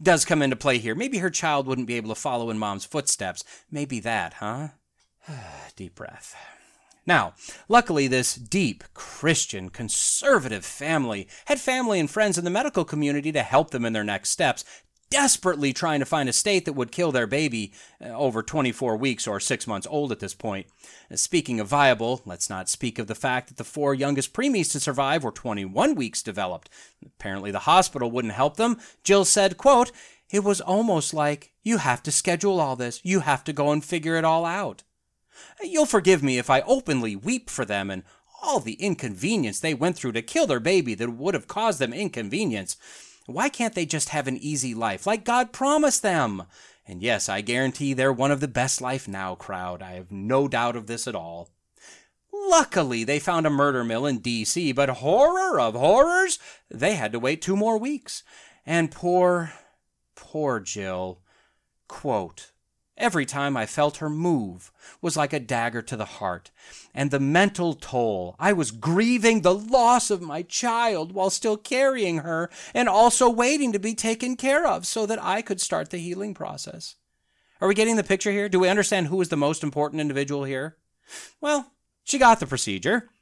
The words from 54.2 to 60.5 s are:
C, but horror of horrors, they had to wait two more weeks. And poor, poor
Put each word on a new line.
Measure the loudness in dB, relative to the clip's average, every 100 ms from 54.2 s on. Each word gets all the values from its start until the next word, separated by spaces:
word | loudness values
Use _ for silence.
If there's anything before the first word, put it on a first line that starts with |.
| -2 -4
C, | -2 -2 0
but | 2 0
horror | 0 2 4 4 4 0 2
of | 0
horrors, | 2 4 6 6 4 2 -2 -8 -20 _
they | -2 0 0
had | -2
to | -2
wait | -2 -2
two | 0 0
more | 2 0
weeks. | -2 -6 -8 -14 -14 -20 -20 _ -4
And | 0 0
poor, | -2 0 4 4 2 -2 -12 _ _ _ _ _
poor | -20 -12 -4 -2